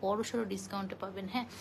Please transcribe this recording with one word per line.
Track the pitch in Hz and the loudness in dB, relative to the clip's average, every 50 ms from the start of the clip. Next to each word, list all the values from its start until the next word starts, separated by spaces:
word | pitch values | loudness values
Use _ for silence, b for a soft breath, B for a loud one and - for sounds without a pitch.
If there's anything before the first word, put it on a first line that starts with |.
বড়সড় | - 190 202 214 220 - - 233 226 | 2 4 4 4 2 2 2 2 2
ডিসকাউন্টে | 196 196 190 190 - - 196 196 190 - - | 2 0 -2 -2 -2 -2 -2 0 -2 -2 -4
পাবেন, | - 196 185 196 196 190 - | -4 -6 -4 -4 -4 0 0
হ্যাঁ? | 254 240 240 B B | 0 -2 -2 B B